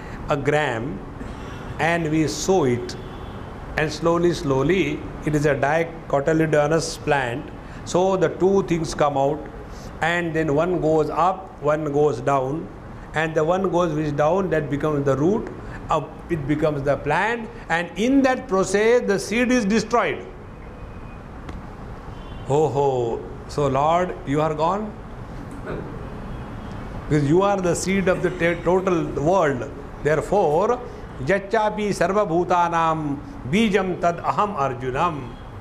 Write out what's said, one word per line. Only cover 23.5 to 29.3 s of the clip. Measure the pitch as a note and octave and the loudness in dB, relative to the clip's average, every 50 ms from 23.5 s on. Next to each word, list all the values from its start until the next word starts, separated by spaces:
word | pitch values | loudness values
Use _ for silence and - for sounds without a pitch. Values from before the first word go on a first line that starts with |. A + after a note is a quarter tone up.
| - D3 D3 | -2 0 0
Lord, | C3+ C3 C3+ D3 D#3 E3+ F3 F3+ F3+ - - - | 2 2 2 4 4 4 2 2 0 -4 -6 -4
you | - C#3 D3+ | -2 0 2
are | D#3 D#3 D3+ | 2 2 0
gone? | D3+ D#3+ E3+ F#3+ G#3 G#3+ G#3+ - - - - - - - - - - - - - - - - - - - - - - - - - - - - - - - - - - - - - - - - - - - | 0 0 0 0 0 -4 -6 -10 -12 -14 -14 -12 -12 -12 -12 -12 -12 -12 -12 -12 -12 -10 -8 -8 -8 -8 -10 -10 -10 -10 -10 -10 -10 -10 -10 -10 -10 -10 -10 -10 -10 -10 -10 -10 -10 -10 -10 -10 -8 -4
Because | - C#3+ D3+ C#3+ C3+ | 0 0 2 4 4
you | D#3+ F#3 | 4 4
are | G3 G3+ G3+ G3 | 4 4 2 2
the | F#3 F3 D#3+ | 0 0 0
seed | - - F3+ G3 G3 F3 | 0 0 0 0 2 2
of | F#3 F3 D3+ E3+ | 2 2 2 0
the | E3+ | -2
t-, | - - E3 E3+ F3 E3+ - | 0 2 0 0 0 2 2
total | E3 F#3 F#3+ F3+ F#3+ F3 D#3+ D3+ - B2+ C3+ | 2 2 2 2 2 2 0 0 -2 -2 0
world. | C#3 E3 | 2 4